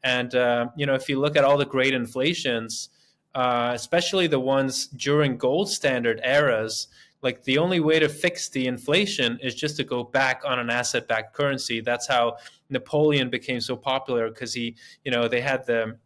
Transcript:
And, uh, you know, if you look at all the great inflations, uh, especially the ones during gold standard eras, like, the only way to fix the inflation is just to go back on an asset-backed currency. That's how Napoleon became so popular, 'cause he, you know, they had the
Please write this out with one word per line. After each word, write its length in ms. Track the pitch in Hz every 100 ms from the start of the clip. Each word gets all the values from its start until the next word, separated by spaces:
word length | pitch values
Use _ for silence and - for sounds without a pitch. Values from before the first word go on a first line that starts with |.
And, 280 | 135 123 123
uh, 340 | 127 123 120 120 151
you 100 | 143
know, 80 |
if 140 | 135 131
you 100 | 135
look 180 | 143 151
at 60 |
all 140 | 139 143
the 80 |
great 280 | 139 131 135
inflations, 960 | 131 117 127 139 170 139 117 113 110 - _ _ _ _
uh, 380 | 135 127 120 120
especially 540 | 120 - 170 175 190 170
the 100 | 147
ones 480 | 127 135 135 127 -
during 500 | 135 139 147 147 120
gold 320 | 127 151 202
standard 520 | - 143 127 120 113
eras, 640 | 127 139 147 113 110 110 - _ - _
like, 220 | 127 123
the 160 | - 135
only 220 | 170 180
way 180 | 156 160
to 100 | 151
fix 400 | 151 180 175 -
the 200 | 135 127
inflation 720 | 123 - 160 202 - 123 120
is 140 | 131 123
just 200 | 151 147
to 40 |
go 220 | 127 123
back 380 | 120 139 131 131 143
on 140 | 127
an 100 | 120
asset-backed 640 | 120 120 123 - 110 110
currency. 460 | - 143 135 - 117
That's 260 | 113 120 -
how 300 | 127 120 117 - _ _
Napoleon 580 | 135 - 151 151 147 127
became 320 | 120 - 123
so 140 | 113
popular, 560 | 127 139 131 131 123 113
'cause 240 | 113 120
he, 220 | 123 117 113 - -
you 60 | -
know, 160 | 120 117
they 140 | 120
had 260 | 131 131 131
the 320 | 117 110 113